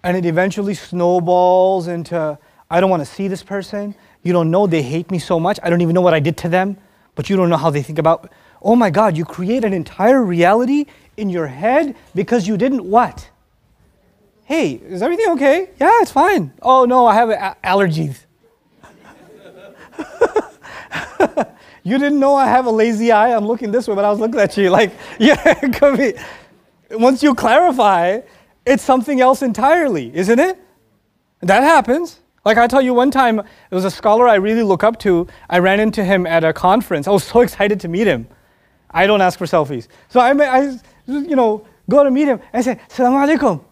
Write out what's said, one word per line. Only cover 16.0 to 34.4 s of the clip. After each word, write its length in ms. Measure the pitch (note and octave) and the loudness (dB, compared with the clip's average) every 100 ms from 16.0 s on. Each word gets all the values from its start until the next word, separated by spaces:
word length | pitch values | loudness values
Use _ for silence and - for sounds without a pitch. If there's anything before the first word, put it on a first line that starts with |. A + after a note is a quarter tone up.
it's 100 | F#4+ | 2
fine. 400 | - F4 F#4 C#3+ _ | 0 2 0 -4 _
Oh 240 | A#3+ C4 B3 | 2 2 4
no, 200 | B3+ A#3+ | 4 4
I 80 | |
have 160 | G#3+ A#3 | 2 0
a-, 260 | G#3+ F#3+ - | -2 -6 -8
allergies." 640 | F#3 G3 F#3+ D#3 D3+ B2+ _ _ _ _ _ _ - _ - - - - - - - - - - | -2 0 0 -2 -6 -10 _ _ _ _ _ _ -20 _ -20 -20 -20 -20 -20 -20 -20 -20 -20 -16
<laughs> 1500 | D4+ D#5+ - A4 - _ - - - - - - - - A3 _ - - | -16 -4 -2 -2 -8 _ -20 -20 -14 -14 -14 -4 -4 -2 -8 _ -20 -14
"You 140 | F3+ C4+ | -4 -2
didn't 220 | C#4+ C#4+ | 0 0
know 160 | C4+ C#4 | 2 2
I 120 | C4 | 2
have 180 | B3+ B3+ | 0 0
a 60 | |
lazy 400 | A3 A3+ G#3+ A#3 | 0 0 0 2
eye? 240 | G#3+ A#3 A3+ | 2 2 0
I'm 100 | G#3 | -2
looking 260 | A#3+ A3 | -4 -2
this 160 | A3+ A#3+ | -4 -2
way, 80 | G3 | -2
but 100 | G#3 | -2
I 40 | |
was 100 | G3+ | -2
looking 200 | A3 A3+ | -4 -2
at 180 | G3 - | -2 0
you." 120 | F#3+ | 2
Like, 220 | G3 G#3 - - | 2 0 -4 -20
<laughs> 120 | - | 0
yeah, 220 | A#3 C#4+ D4+ C#4+ | 2 4 2 0
it 100 | C#4 | -2
could 240 | - C#4+ C4 | 2 2 2
be. 160 | C4 - - - _ _ _ _ _ | -2 -4 -16 -20 _ _ _ _ _
Once 320 | A3 A#3+ C4 | 0 2 4
you 100 | D4 | 0
clarify, 880 | B3 A#3+ C4 F4+ C4 G#3 F#3 F3 G#3 - _ _ _ - | 2 2 4 4 2 2 2 0 -2 -8 _ _ _ -2
it's 180 | A3 | 0
something 380 | - C4 A#3 C4+ | 2 0 0 2
else 200 | B3+ C4+ | 2 2
entirely, 720 | C4+ G#3+ C4 F4 D4 E3+ A#2 D3+ | -2 0 2 2 0 -4 -6 -6
isn't 240 | F#3+ A#3 | 0 2
it? 180 | F4+ F#4 _ _ _ _ _ _ _ _ | 2 -2 _ _ _ _ _ _ _ _
That 220 | F#3 G3+ | 0 2
happens. 560 | C#4 D#4+ A#3 C#4 F4 - _ _ G#3 | 4 4 2 -4 -4 -14 _ _ 0
Like, 120 | A3 | 2
I 100 | A#3+ | 2
tell 140 | C4 | 2
you, 120 | B3+ | 0
one 180 | A#3+ C4 | 0 0
time, 280 | C4+ B3 A3 | 2 0 0
it 360 | G3 _ _ F#3 | -6 _ _ -4
was 100 | F#3 | -4
a 60 | |
scholar 360 | - - A3 B3 | -2 0 4 4
I 80 | |
really 280 | G#3 | 4